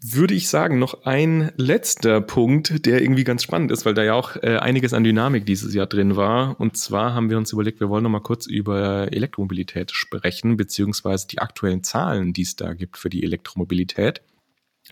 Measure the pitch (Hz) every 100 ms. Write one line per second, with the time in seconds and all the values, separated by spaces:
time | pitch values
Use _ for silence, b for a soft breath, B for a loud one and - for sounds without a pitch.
0 | 117 123 180 190 - 156 175 127 127 -
1 | 131 135 160 160 156 - 131 208 - -
2 | 113 107 101 127 117 147 - 156 - 127
3 | 127 131 127 120 - - 165 117 110 107
4 | 107 120 - - 113 113 123 131 123 117
5 | 113 110 131 123 101 98 107 101 95 101
6 | 98 101 101 120 131 - 117 - - 101
7 | 120 120 110 110 110 107 107 110 104 104
8 | 113 107 107 120 - 107 104 98 98 98
9 | 98 101 139 - 95 92 90 85 87 -
10 | - 98 90 - 113 110 95 - 101 101
11 | 104 95 - - 101 - 98 92 - 160
12 | - 107 90 90 90 - 87 87 87 -
13 | 87 92 82 85 - 92 87 90 90 -
14 | 113 - - _ _ _ _ _ -